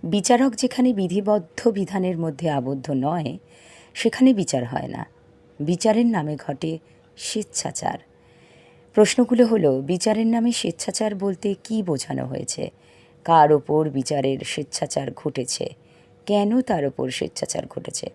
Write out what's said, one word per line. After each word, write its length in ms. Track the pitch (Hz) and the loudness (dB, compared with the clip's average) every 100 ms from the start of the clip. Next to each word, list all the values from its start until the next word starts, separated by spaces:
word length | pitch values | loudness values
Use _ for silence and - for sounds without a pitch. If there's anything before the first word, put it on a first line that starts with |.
বিচারক 480 | 170 202 196 247 269 - | 0 -2 4 4 4 0
যেখানে 340 | 247 - 254 | -4 2 2
বিধিবদ্ধ 640 | 214 185 185 202 208 165 - - | 2 0 -2 2 0 0 -2 0
বিধানের 480 | 202 190 190 185 175 | 0 -2 -2 -2 -2
মধ্যে 300 | 165 143 165 | -4 -4 -2
আবদ্ধ 380 | 143 127 139 127 135 | -2 -2 -6 -4 -2
নয়, 340 | 135 170 143 185 _ - - - - - | 0 -2 -4 -8 _ -20 -20 -20 -20 -2
সেখানে 340 | 226 - 262 | -2 4 4
বিচার 300 | 226 175 135 120 | 4 2 0 -2
হয় 220 | 127 131 | -4 -6
না। 140 | - - _ _ _ _ _ | -8 -10 _ _ _ _ _
বিচারের 460 | 147 175 226 214 240 | -4 0 2 4 4
নামে 300 | 214 151 151 | 2 -2 -6
ঘটে 360 | - 139 165 160 _ _ _ - | -6 -6 -4 -6 _ _ _ -14
স্বেচ্ছাচার। 800 | - 220 208 - - 113 - - _ _ _ _ _ - - _ _ - | -8 -6 -6 -6 -6 -4 -4 -6 _ _ _ _ _ -20 -20 _ _ 4
প্রশ্নগুলো 480 | 214 - 240 240 240 | 4 6 2 6 4
হলো, 260 | 220 156 131 | 6 4 2
বিচারের 460 | 139 180 214 214 226 | 0 -2 0 2 2
নামে 240 | 233 233 | 2 0
স্বেচ্ছাচার 600 | 233 - 165 - - 220 202 | 0 -4 -4 -6 -2 -4 -2
বলতে 320 | 196 185 208 196 | -4 -2 -4 -4
কী 140 | - 220 | -4 -4
বোঝানো 400 | 185 143 - 131 131 | -2 -2 -4 -6 -6
হয়েছে? 380 | 135 - - - _ _ _ _ _ - | -6 -8 -8 -8 _ _ _ _ _ 2
কার 240 | 165 151 | 6 8
ওপর 300 | 151 143 151 156 | 6 4 0 0
বিচারের 500 | 139 131 143 139 135 - | -2 -2 -2 -2 -4 -6
স্বেচ্ছাচার 640 | - 143 - 147 - 139 | -8 -8 -6 -4 -4 -6
ঘটেছে? 540 | - 151 139 127 - - - _ _ _ _ - | -6 -8 -6 -6 -6 -6 -10 _ _ _ _ -2
কেন 220 | 208 208 240 | 0 2 0
তার 220 | 254 185 139 | 0 0 -2
ওপর 200 | - 131 | -2 -6
স্বেচ্ছাচার 540 | 127 - - - - - | -4 -6 -6 -6 -6 -8
ঘটেছে? 400 | - - - - | -10 -10 -10 -10